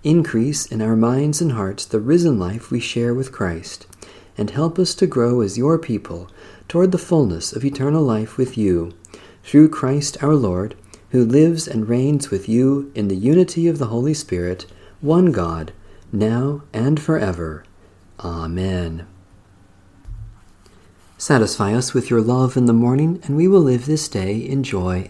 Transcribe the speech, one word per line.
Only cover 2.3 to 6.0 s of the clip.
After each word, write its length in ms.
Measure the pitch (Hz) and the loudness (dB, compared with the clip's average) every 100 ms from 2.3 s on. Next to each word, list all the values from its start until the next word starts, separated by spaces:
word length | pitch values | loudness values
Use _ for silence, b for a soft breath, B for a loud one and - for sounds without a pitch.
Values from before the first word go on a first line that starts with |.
| 113 | 2
life 320 | 90 113 - | -2 -6 -6
we 100 | 120 | -6
share 340 | - 120 120 | -4 -4 -2
with 160 | 120 131 | -2 -6
Christ, 560 | - 95 82 - - - - B B B B | -6 -4 -6 -10 -18 -20 -20 B B B B
and 140 | 104 | -6
help 280 | 135 165 165 | -2 -2 0
us 160 | 175 - | -2 0
to 100 | 185 | 0
grow 360 | 127 120 123 | 2 0 2
as 160 | 101 104 | 0 0
your 200 | 139 165 | 0 0
people 500 | 143 104 | 0 -6